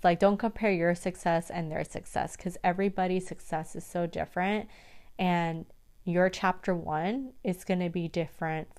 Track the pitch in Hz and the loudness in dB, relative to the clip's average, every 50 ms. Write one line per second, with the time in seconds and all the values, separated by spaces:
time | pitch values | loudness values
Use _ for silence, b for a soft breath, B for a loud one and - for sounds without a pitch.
0 | - 180 175 170 - 196 202 202 - 226 214 - 226 214 190 170 170 170 175 175 | 4 4 6 8 6 6 6 4 0 -2 0 0 2 2 4 4 4 2 2 2
1 | - 185 180 - - 175 165 165 170 - - 175 165 156 156 156 151 - - - | -2 -4 -6 -2 0 2 2 2 0 -2 -4 -4 -4 -2 -2 -4 -4 -4 -6 -10
2 | - - - - - - - - - 185 175 - - 185 175 185 196 202 190 - | -10 -4 -2 -2 -2 -2 -4 -6 -6 -6 -6 0 0 2 2 4 2 0 2 0
3 | 185 185 185 185 185 - 156 - - - - 156 160 - - - - - - 175 | 0 2 2 0 0 -4 -8 -12 -6 -4 -4 -4 -4 -6 -8 -10 -10 -6 -4 -2
4 | 175 165 170 175 156 - - 180 180 190 208 214 202 B B B B B B B | -2 -2 -2 -4 -4 -4 -2 -2 0 0 0 -2 -2 B B B B B B B
5 | B B B - 185 180 175 175 170 165 165 160 170 - - - - - - - | B B B 0 2 2 4 4 2 0 -2 -4 -8 -12 -16 -20 -20 -20 -20 -10
6 | - 185 170 175 185 185 185 - - 185 185 - - - 180 170 165 - 156 156 | -6 0 4 4 4 4 2 2 2 0 0 0 0 -2 -2 0 -2 -2 -2 0
7 | 160 190 226 269 269 254 262 - - 220 180 180 - - 190 180 180 175 165 180 | 0 0 -2 -2 -4 -8 -10 -6 -4 -4 -4 -2 -2 0 0 0 0 0 -2 -2
8 | 170 160 - 170 165 147 - - 175 160 160 156 156 - - | -4 -2 -2 -2 -2 -4 -4 -6 -4 -4 -4 -4 -6 -8 -12